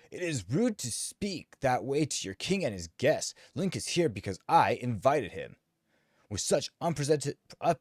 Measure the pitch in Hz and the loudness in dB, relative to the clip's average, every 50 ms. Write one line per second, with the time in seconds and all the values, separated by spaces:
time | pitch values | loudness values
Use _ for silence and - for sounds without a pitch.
0 | - _ - - 180 170 156 127 92 87 117 170 233 247 214 - - 120 110 - | -18 _ -8 -6 -4 -2 -2 -4 -4 -2 0 2 2 2 0 -2 -6 -8 -6 -6
1 | - - - - - 202 190 139 - - - - - 131 127 117 90 127 139 147 | -8 -8 -8 -6 -6 -6 -6 -6 -10 -14 -12 -4 0 0 0 0 0 0 0 0
2 | 160 - - - - 90 98 - - - 185 196 175 131 104 92 85 82 - - | 0 0 -2 -4 -6 -6 -8 -6 -2 0 0 0 0 0 -2 -4 -8 -10 -6 2
3 | 117 135 156 101 - - - - - - _ - 175 190 - 110 - - - 170 | 2 4 4 2 0 -6 -8 -12 -20 -12 _ -2 -2 -2 -2 -2 -4 -2 0 2
4 | 175 151 104 101 - - 95 - - - 156 165 127 98 120 - - 123 120 98 | 2 2 0 -2 -4 -6 -6 -6 -2 4 6 6 6 6 2 0 -2 -2 -4 2
5 | 87 131 143 156 113 87 - - 71 60 - - _ _ _ _ _ _ _ _ | 2 4 4 4 0 -2 -6 -10 -10 -12 -14 -20 _ _ _ _ _ _ _ _
6 | _ _ _ _ _ _ 101 98 - - 202 156 - - - _ 143 170 165 135 | _ _ _ _ _ _ -6 -4 0 2 2 0 0 -4 -8 _ -2 -2 -2 0
7 | 147 135 156 147 - 139 - - _ _ - - - 151 170 - | 2 2 2 2 2 -2 -6 -8 _ _ -12 -2 0 2 2 0